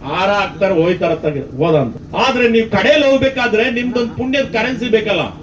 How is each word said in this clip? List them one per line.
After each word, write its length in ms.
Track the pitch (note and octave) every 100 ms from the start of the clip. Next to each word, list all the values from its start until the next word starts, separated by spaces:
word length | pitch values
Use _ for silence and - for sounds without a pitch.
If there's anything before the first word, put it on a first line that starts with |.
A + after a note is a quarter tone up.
ಹಾರ 260 | C3+ D#3+ F#3+
ಹಾಕ್ತಾರೆ, 440 | G3+ F#3+ E3 F#3+
ಹೋಯ್ತಾರ 420 | F3 E3+ F3+ E3+ -
ತಗ-, 420 | D#3 C#3 - B2+
ಹೋದ 180 | D#3+ D#3
ಅಂತ. 400 | A#2+ - - D#3+
ಆದ್ರೆ 340 | B3+ B3 A#3
ನೀವ್ 200 | A3+ A3
ಕಡೆಯಲ್ಲಿ 420 | G3+ A#3 D4+ C#4
ಹೋಗ್ಬೇಕಾದ್ರೆ 600 | C4+ C4 C4 A#3+ G#3+ B3+
ನಿಮ್ದೊಂದ್ 380 | A#3+ B3 A#3+ A#3
ಪುಣ್ಯದ 340 | - B3+ C4+
ಕರೆನ್ಸಿ 460 | - A3+ A#3+ B3 A#3
ಬೇಕಲ್ಲ. 300 | G#3+ G#3 F#3 A#2 E2+